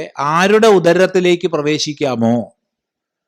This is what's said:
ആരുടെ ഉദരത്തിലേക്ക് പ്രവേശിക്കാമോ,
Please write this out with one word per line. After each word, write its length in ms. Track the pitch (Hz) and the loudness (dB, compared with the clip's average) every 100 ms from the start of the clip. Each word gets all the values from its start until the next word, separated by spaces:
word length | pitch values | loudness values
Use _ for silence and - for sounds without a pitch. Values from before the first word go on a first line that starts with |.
| 165 - 143 | -8 -6 -4
ആരുടെ 400 | 160 196 214 226 | 0 2 4 4
ഉദരത്തിലേക്ക് 760 | 190 170 175 185 185 180 175 175 | 4 2 2 2 0 0 -2 -2
പ്രവേശിക്കാമോ, 840 | 160 147 151 156 147 139 120 113 120 - _ _ _ _ _ _ _ | -4 -4 -4 -6 -6 -6 -2 -2 -2 -6 _ _ _ _ _ _ _